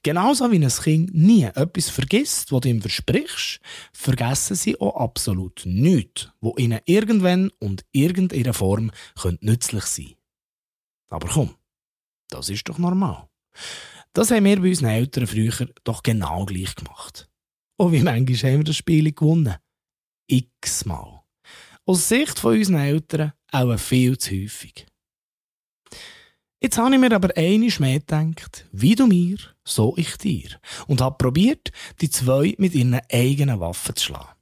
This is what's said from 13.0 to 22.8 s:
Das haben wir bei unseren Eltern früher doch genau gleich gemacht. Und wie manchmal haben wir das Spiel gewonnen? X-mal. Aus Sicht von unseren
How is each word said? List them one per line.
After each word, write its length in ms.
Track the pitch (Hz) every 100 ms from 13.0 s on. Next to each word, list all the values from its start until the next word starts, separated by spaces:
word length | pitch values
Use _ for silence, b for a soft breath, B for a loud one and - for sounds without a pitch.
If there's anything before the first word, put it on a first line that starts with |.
| 180 87 - _ _ B B B B B B
Das 200 | - 220
haben 120 | 233
wir 160 | 196 202
bei 100 | 180
unseren 180 | 180 120
Eltern 400 | 110 131 - 120
früher 400 | 107 110 - 123 _
doch 180 | - 113
genau 440 | - 110 85 85 98
gleich 280 | 92 95
gemacht. 560 | - - - - - _ _ _ _ _ -
Und 160 | 180
wie 100 | 160
manchmal 500 | 170 117 127 123 131
haben 80 | 139
wir 40 |
das 120 | 151 147
Spiel 360 | - 160 156
gewonnen? 420 | 147 156 165 135 82 _ _ _ _ _ _ _
X-mal. 960 | 131 - _ - - 104 71 - - _ _ B B B B
Aus 240 | - 180 -
Sicht 320 | 240 302 -
von 180 | 220 220
unseren 220 | 196 165